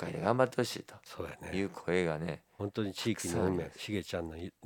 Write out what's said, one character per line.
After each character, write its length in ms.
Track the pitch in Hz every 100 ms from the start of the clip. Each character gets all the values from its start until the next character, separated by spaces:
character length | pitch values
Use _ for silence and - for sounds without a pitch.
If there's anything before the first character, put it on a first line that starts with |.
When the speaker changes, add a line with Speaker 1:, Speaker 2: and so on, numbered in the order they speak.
| 85
Speaker 1:
会 20 |
で 80 | 82
頑 160 | 101 127
張 80 | 127
っ 40 |
て 80 | -
ほ 60 |
し 140 | 123 -
い 60 |
と 120 | - -
Speaker 2:
そ 200 | - -
う 40 | 82
や 100 | - 80
ね。 40 | 90
Speaker 1:
い 60 |
う 80 | 98
声 360 | - - 90 85
が 120 | 76
ね、 240 | 85 76 _
Speaker 2:
本 180 | - 101
当 120 | 113
に 100 | 104
地 180 | - 117
域 160 | 101 90
の 160 | 85 92
夢、 0 |
Speaker 1:
た 40 |
く 0 |
さ 20 |
ん 20 |
あ 100 | 90
り 60 | 80
ま 40 |
す。 60 | -
Speaker 2:
し 120 | -
げ 120 | 104
ち 140 | - 90
ゃ 40 |
ん 80 | 82
の 80 | 80
ゆ-、 100 | 90 -